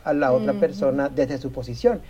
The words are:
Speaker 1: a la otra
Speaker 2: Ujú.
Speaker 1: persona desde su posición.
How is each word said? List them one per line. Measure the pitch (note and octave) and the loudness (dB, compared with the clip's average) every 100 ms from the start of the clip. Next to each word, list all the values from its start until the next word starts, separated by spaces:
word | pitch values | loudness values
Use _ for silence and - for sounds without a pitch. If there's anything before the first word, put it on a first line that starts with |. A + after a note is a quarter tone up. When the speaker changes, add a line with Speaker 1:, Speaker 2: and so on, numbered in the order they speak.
| D#3 | -2
Speaker 1:
a | |
la | D3 C3+ | 0 4
otra | B2+ A2 | 2 2
Speaker 2:
Ujú. | - | 2
Speaker 1:
persona | - - C#3 C3+ C#3 | 0 2 0 0 -2
desde | C3+ C3 C3+ | 0 -2 -2
su | B2+ | -6
posición. | B2 B2 A#2 A#3+ A3 - | -8 -10 0 2 0 -6